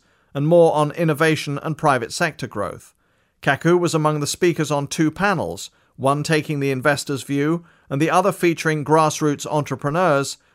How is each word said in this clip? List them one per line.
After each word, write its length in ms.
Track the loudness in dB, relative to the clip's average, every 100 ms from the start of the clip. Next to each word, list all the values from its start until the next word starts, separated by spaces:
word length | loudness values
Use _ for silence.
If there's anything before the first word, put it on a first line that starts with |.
| _ _ _
and 140 | -4 4
more 260 | 8 8
on 180 | 6 0
innovation 680 | 0 0 2 2 0 -2 -6
and 120 | -6 -2
private 360 | 2 2 -2
sector 340 | -4 -4 -4 -8
growth." 480 | -6 -6 -8 -16 _ _ _ _ _
Kaku 340 | -2 0 2 2
was 160 | 2
among 280 | 0 0 -2
the 80 | -4
speakers 420 | 0 0 0 -2
on 160 | -4 -4
two 240 | -2 -2
panels, 600 | 0 -2 -2 -4 -8 -14 _ _ -4
one 260 | -2 0
taking 380 | 0 -2 -2 -4
the 100 | -2
investor's 540 | 0 0 0 -2 -6
view 400 | -4 -2 0 -2 -6 _ -8
and 120 | -2
the 120 | 2
other 180 | 2 0
featuring 540 | 0 0 0 -2 -2
grassroots 600 | 2 2 2 0 -2 -2 -4
entrepreneurs, 840 | -4 -4 -4 -4 0 2 0 -2 -8 _